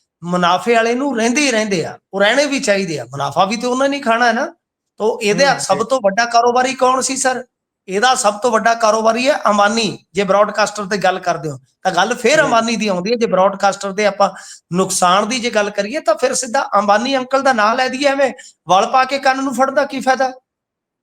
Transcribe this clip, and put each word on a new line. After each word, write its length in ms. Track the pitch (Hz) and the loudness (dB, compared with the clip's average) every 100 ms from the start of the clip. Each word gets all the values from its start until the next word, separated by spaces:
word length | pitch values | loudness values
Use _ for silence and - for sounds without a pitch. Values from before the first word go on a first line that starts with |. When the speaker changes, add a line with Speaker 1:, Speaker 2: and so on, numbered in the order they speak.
| _ _ | _ _
Speaker 1:
ਮੁਨਾਫੇ 500 | 170 180 175 180 233 | -4 0 2 2 2
ਵਾਲੇ 200 | 226 226 | 2 2
ਨੂੰ 240 | 247 285 233 | 0 -2 0
ਰਹਿੰਦੇ 220 | 226 269 | 0 2
ਹੀ 100 | 277 | 0
ਰਹਿੰਦੇ 340 | 220 214 175 | 0 -2 -4
ਆ, 140 | 127 - _ | -4 -12 _
ਉਹ 80 | 190 | 0
ਰਹਿਣੇ 260 | 202 262 294 | 2 2 0
ਵੀ 140 | 269 | -2
ਚਾਹੀਦੇ 380 | 202 196 180 143 | 0 0 -2 -6
ਆ। 60 | |
ਮੁਨਾਫਾ 400 | 117 139 143 170 | -8 -8 -4 0
ਵੀ 120 | 196 226 | 0 0
ਤੇ 100 | 247 | -2
ਉਹਨਾਂ 220 | 262 277 | 0 0
ਨੇ 120 | 277 | -2
ਖਾਣਾ 260 | 233 226 240 | -2 2 2
ਹੈ 60 | |
ਨਾ। 220 | 226 330 - _ _ _ - | 0 -4 -10 _ _ _ -4
ਤੋ 240 | 214 240 | -4 -2
ਇਹਦਾ 300 | 208 226 277 | -2 2 2
Speaker 2:
ਹੂੰ, 80 | - | 2
Speaker 1:
ਸਭ 180 | - 202 | -2 -2
Speaker 2:
ਜੀ। 60 | 214 | 0
Speaker 1:
ਤੋਂ 100 | 262 | 0
ਵੱਡਾ 200 | 196 202 | 0 0
ਕਾਰੋਬਾਰੀ 500 | 233 233 240 247 262 | 2 2 2 2 0
ਕੌਣ 260 | 254 254 262 | 0 0 2
ਸੀ 160 | 262 269 | -2 -2
ਸਰ? 280 | 262 240 - _ _ _ - | -2 -2 -8 _ _ _ -8
ਇਹਦਾ 260 | 196 247 | 0 0
ਸਭ 240 | 254 208 208 | 2 0 0
ਤੋਂ 120 | 247 | 0
ਵੱਡਾ 240 | 220 220 | 2 2
ਕਾਰੋਬਾਰੀ 540 | 233 220 220 220 233 269 | 2 2 2 2 2 0
ਹੈ 100 | 294 208 | 0 0
ਅੰਬਾਨੀ। 520 | 208 202 226 202 123 _ | 2 2 2 -2 -6 _
ਜੇ 120 | 185 | -4
ਬ੍ਰੌਡਕਾਸਟਰ 600 | 190 196 202 214 202 214 196 | 0 2 2 0 -2 -4 -6
ਤੇ 100 | 208 | -2
ਗੱਲ 220 | 185 185 | 0 0
ਕਰਦੇ 320 | 180 160 151 | -4 -4 -8
ਹੋ 80 | 131 _ _ | -10 _ _
ਤਾਂ 100 | 185 | -2
ਗੱਲ 220 | 165 208 | 0 0
ਫਿਰ 220 | 240 233 311 | 0 2 2
Speaker 2:
ਜੀ। 40 | |
Speaker 1:
ਅੰਬਾਨੀ 360 | 277 226 233 214 | 4 2 0 -2
ਦੀ 120 | 208 | -2
ਆਉਂਦੀ 220 | 180 196 | -2 -2
ਹੈ। 60 | 240 | -2
ਜੇ 100 | 214 | 0
ਬ੍ਰੌਡਕਾਸਟਰ 680 | 185 196 196 202 190 202 | 2 2 2 -2 -2 -6
ਦੇ 140 | 190 208 | -2 -2
ਆਪਾਂ 240 | 196 180 - - - _ | 0 -2 -2 -18 -20 _
ਨੁਕਸਾਨ 560 | 175 185 - 180 190 214 | -2 -2 2 2 4 0
ਦੀ 100 | 254 | -4
ਜੇ 120 | 233 | -2
ਗੱਲ 200 | 208 202 | -2 -2
ਕਰੀਏ 300 | 202 208 302 | -4 -4 -2
ਤਾਂ 140 | 330 | -2
ਫਿਰ 200 | 311 254 | 0 0
ਸਿੱਧਾ 340 | 233 254 269 - | -2 -2 -4 0
ਅੰਬਾਨੀ 420 | 202 202 214 254 269 | 0 2 2 2 -2
ਅੰਕਲ 260 | 254 269 | -2 0
ਦਾ 100 | 262 | 2
ਨਾਂ 220 | 226 208 | 2 2
ਲੈ 140 | 254 254 | 0 -2
ਦਈਏ, 160 | 262 | 0
ਐਵੇਂ 300 | 285 277 262 - - _ 160 | 0 2 0 -2 -18 _ 2
ਵਲ 180 | 190 226 | 2 4
ਪਾ 180 | 254 | 2
ਕੇ 140 | 262 277 | 0 0
ਕੰਨ 260 | 269 262 | 0 0
ਨੂੰ 100 | 269 | -2
ਫੜਦਾ 300 | 233 269 277 | 0 0 0
ਕੀ 160 | 285 269 | -2 -2
ਫਾਇਦਾ? 320 | 262 254 262 262 _ _ _ _ _ _ | -2 0 -2 -4 _ _ _ _ _ _